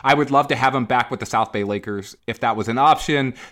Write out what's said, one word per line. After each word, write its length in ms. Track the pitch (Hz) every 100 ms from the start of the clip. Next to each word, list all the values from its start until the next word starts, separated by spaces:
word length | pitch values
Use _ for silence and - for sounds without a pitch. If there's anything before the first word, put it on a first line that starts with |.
I 120 | 135 143
would 160 | 135
love 160 | 143 139
to 80 | 117
have 180 | 131
him 120 | 131 117
back 260 | 123 120
with 80 | 123
the 80 | 107
South 240 | 113 110
Bay 120 | 107
Lakers 540 | 101 104 107 101 98 - -
if 140 | 117
that 160 | 120 110
was 120 | 107
an 120 | 120
option, 560 | 147 151 - 147 131 120 -